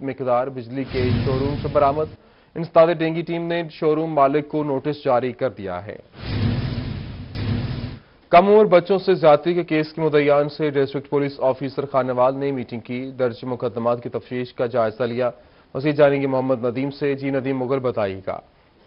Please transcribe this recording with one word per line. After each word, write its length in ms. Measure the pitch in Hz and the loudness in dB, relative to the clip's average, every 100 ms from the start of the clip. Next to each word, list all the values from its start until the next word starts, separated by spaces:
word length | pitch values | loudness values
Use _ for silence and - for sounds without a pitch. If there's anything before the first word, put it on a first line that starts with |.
मिकदार 480 | 135 123 127 120 135 | -10 -6 -2 0 -2
बिजली 340 | 131 117 135 | -8 -10 -8
के 420 | 127 131 127 123 135 | -4 -2 0 0 0
शोरूम 300 | 131 143 147 | -2 -2 -4
से 180 | - | -2
बरामद। 360 | 147 139 151 156 - _ _ _ - | 2 2 2 -4 -8 _ _ _ -10
इंसदाद 320 | 160 170 165 | 2 6 6
डेंगू 320 | 165 160 165 | 4 -2 -2
टीम 200 | 165 170 | -4 -6
ने 280 | 170 170 165 | -2 -4 -4
शोरूम 440 | - 160 156 165 | -2 0 0 0
मालिक 340 | 147 139 147 147 | 2 4 2 -2
को 160 | 151 | -4
नोटिस 400 | 147 135 151 143 139 | -2 -2 -4 -4 0
जारी 260 | 123 127 | 0 0
कर 180 | 117 131 | -4 -6
दिया 260 | 98 95 90 | -4 -8 -8
है। 240 | 107 - - - - 104 104 - - - - - - - - - 104 - - - - - _ _ _ | -10 -14 -18 -14 -8 -2 -2 -2 -4 -6 -8 -10 -12 -14 -12 -8 -4 -4 -4 -6 -10 -14 _ _ _
कम 160 | 170 196 | 6 8
उम्र 200 | 214 202 | 6 8
बच्चों 300 | 175 170 190 | 6 4 0
से 180 | 190 170 | 2 4
ज्यादती 400 | 156 147 165 175 | 6 6 4 -2
के 80 | |
केस 280 | 165 156 156 | 0 -2 -2
के 100 | - | -2
मुद्दईयान 460 | 156 147 143 143 147 | 2 4 4 4 2
से 240 | - 151 | -2 -2
डिस्ट्रिक्ट 380 | 139 135 143 139 | 0 0 -4 -2
पुलिस 300 | 143 143 143 | -2 -2 0
ऑफिसर 460 | 131 131 135 147 139 | -2 0 -4 -6 -2
खानेवाल 500 | 135 127 123 127 135 | -2 0 2 2 2
ने 160 | 139 | -4
मीटिंग 300 | 135 113 117 | -4 -6 -10
की, 180 | 110 123 135 | -8 -8 -8
दर्ज 300 | 127 127 113 | -4 -4 -2
मुकदमात 600 | 127 120 123 117 117 120 | -8 -6 -4 -2 -2 -2
की 60 | 117 | -4
तफ्तीश 420 | 117 - 123 127 | -10 -8 -8 -6
का 160 | - 120 | -4 -2
जायजा 380 | 123 113 - 120 | 0 0 -2 -4
लिया। 280 | 117 123 - - _ _ 139 | -2 -2 -4 -16 _ _ -4
मज़ीद 200 | 151 143 | 0 4
जानेंगे 320 | 143 139 139 | 4 4 0
मोहम्मद 380 | 131 131 127 120 | 0 0 0 0
नदीम 240 | 117 143 | -2 -6
से। 260 | 139 143 135 | -2 -4 -2
जी 160 | 139 | -2
नदीम, 240 | 135 131 131 | -2 -2 -4
मुगल 240 | 127 135 | -2 -2
बताइएगा। 640 | 123 113 101 95 92 - - _ _ _ | -2 -2 -4 -4 -8 -10 -12 _ _ _